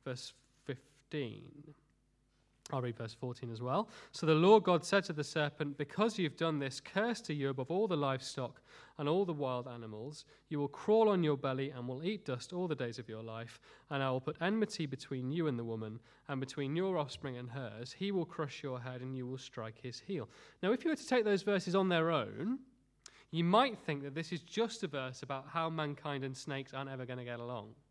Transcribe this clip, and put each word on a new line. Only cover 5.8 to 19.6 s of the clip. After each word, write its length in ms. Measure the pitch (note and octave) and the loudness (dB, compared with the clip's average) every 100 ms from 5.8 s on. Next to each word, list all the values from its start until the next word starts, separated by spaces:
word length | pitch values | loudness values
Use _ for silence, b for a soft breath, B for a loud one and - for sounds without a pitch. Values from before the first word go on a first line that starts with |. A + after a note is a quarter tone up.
| D3 - A3+ A3 | -4 2 2 4
you've 160 | D#3+ - | 0 2
done 240 | E3 D#3 | 0 0
this, 200 | C3+ C3 | -2 -6
cursed 480 | - G3 A3+ A#3 - | -4 0 0 -2 -4
are 40 | |
you 160 | D3+ C3+ | -2 0
above 200 | C3+ C3 | 0 -2
all 200 | F3+ G#3+ | 0 2
the 80 | E3 | 2
livestock 640 | C#3+ C3 - - B2 - B B B - | 2 0 -4 -6 -6 -8 B B B -4
and 120 | D3 | 0
all 160 | F3 | 2
the 80 | G3 | 2
wild 340 | D3+ C3+ B2 B2 | 0 0 -2 -4
animals. 580 | A#2+ A2+ G#2+ B2+ D3+ - b _ | -10 -10 -10 -10 -12 -18 b _
You 100 | D3 | -2
will 80 | C#3+ | -2
crawl 400 | - - A3 A3 | -2 4 8 8
on 160 | F#3+ | 6
your 120 | D#3 C#3 | 4 2
belly 340 | C3+ C3 C3+ | 0 0 -2
and 180 | C3 A#2+ | -4 -6
will 160 | C3 | -4
eat 220 | E3 G#3+ - | -4 -4 -4
dust 260 | B2 - | -4 -4
all 160 | F3+ F3+ | -4 -2
the 80 | D3 | -2
days 240 | A#2+ A#2 | -2 -4
of 80 | A2+ | -8
your 160 | A2 | -10
life. 340 | A2+ A2+ A#2 - B B B | -8 -8 -10 -14 B B B
And 160 | C#3+ | 2
I 60 | C3+ | 2
will 80 | C3 | 2
put 200 | C3 D#3 | 0 0
enmity 460 | F3 A3 G#3 - D3+ | 0 2 0 0 -4
between 460 | C3 - C3 B2+ | -4 -6 -4 -2
you 160 | D#3+ D#3 | 0 0
and 100 | A#2+ | 0
the 60 | |
woman, 340 | A#2 A2+ A2 A2+ b b - | -2 -4 -6 -10 b b -6
and 100 | C#3 | -4
between 380 | C3 - C#3 D#3+ | -4 -2 0 0
your 200 | F#3+ F3+ | 2 0
offspring 420 | C#3+ - C#3 B2 | -2 -4 -8 -8
and 120 | B2 | -8
hers. 420 | B2+ A#2+ G#2+ A#2+ | -8 -8 -8 -12
He 200 | - G3 | -6 -2
will 140 | F#3+ E3 | 0 -2
crush 360 | - D3 - | -4 -4 -4
your 160 | C#3+ B2+ | -6 -6
head 220 | B2 B2+ | -6 -8
and 160 | B2+ C3 | -6 -6
you 100 | B2+ | -6
will 120 | C3 | -8
strike 420 | - - | -10 -8